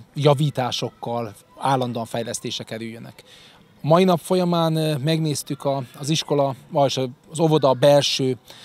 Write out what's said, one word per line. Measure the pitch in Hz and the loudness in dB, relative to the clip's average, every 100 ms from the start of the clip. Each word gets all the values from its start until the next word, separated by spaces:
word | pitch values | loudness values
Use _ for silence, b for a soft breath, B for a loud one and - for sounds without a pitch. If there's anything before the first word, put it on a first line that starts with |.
| 110 | -14
javításokkal | - 143 135 151 - 123 113 120 - - 120 117 98 _ - | 0 2 4 2 -2 -4 -4 -8 -10 -8 -6 -6 -10 _ -6
állandóan | 131 135 123 117 110 | -2 0 0 -4 -6
fejlesztésre | 123 117 107 117 - | -6 -6 -8 -8 -10
kerüljönek. | 117 113 113 113 123 - - B B B _ _ | -10 -10 -12 -14 -18 -20 -20 B B B _ _
Mai | 143 165 | 2 4
nap | 185 175 | 6 2
folyamán, | - 185 175 170 165 160 | 0 0 2 0 0 0
ö, | 156 147 | -2 -2
megnéztük | 143 160 160 139 - 143 143 | -2 -2 -2 -4 -6 -6 -4
a, | 139 120 - | -4 -6 -10
az | 139 | -4
iskola, | 160 - 143 139 127 - | -2 0 0 0 -2 -6
vagyis | 151 139 - 131 123 _ | 0 0 0 -6 -8 _
az | 147 | -2
óvoda | 165 151 139 | 2 4 4
belső, | 127 143 143 139 - 135 127 B B | 4 6 4 4 -2 -2 -4 B B